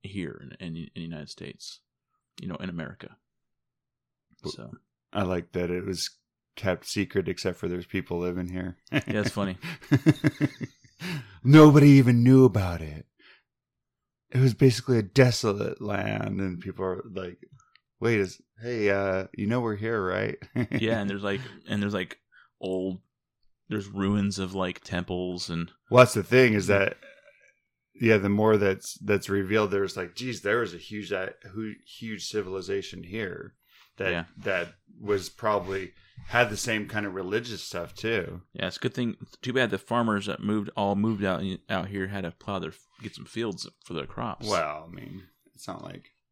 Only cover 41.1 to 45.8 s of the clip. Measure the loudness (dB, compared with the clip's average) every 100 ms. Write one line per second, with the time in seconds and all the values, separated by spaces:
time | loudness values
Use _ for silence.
41.1 | 0 -2 -2 -4 -8 -6 -6 -6 -6 -6
42.1 | -6 -10 -10 -8 -6 -8 -12 _ _ -16
43.1 | -16 -14 -8 -6 -6 -14 _ -12 -10 -10
44.1 | -10 -10 -8 -4 -2 -2 -8 -14 -18 -16
45.1 | -18 -20 _ _ _ -14 -14